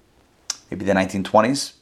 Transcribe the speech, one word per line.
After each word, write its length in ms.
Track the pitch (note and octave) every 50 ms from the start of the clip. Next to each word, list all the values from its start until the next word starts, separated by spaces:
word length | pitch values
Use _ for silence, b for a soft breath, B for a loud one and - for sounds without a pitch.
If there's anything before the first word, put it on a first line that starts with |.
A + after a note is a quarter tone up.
| _ _ _ _ _ _ _ _ _ - - - _ -
maybe 160 | - F2+ F#2+
the 80 | F#2+ G2
nineteen 300 | F#2+ F#2 F#2+ - G2 F#2
twenties, 500 | - - G#2+ A2 A#2+ C#3+ C#3 - - - _